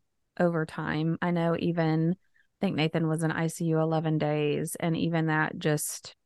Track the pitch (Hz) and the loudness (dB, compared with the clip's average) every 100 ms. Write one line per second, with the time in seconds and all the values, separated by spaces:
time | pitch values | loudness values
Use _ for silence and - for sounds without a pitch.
0 | _ _ _ - 175 170 156 - 156 156 | _ _ _ 0 0 0 -2 -4 -4 0
1 | 160 165 180 175 170 165 170 170 160 160 | 0 0 0 2 2 2 0 2 2 2
2 | 165 185 _ _ _ - 196 - 156 165 | 2 0 _ _ _ -4 -2 0 0 0
3 | 160 160 160 151 165 - 170 160 160 160 | 0 0 0 0 -2 -2 0 2 2 0
4 | 160 156 147 151 147 143 156 - 170 160 | 0 0 0 0 0 0 -4 -4 -2 0
5 | 165 170 160 156 156 - 160 151 - - | 0 0 0 0 0 -2 0 0 -2 -10
6 | - - | -14 -20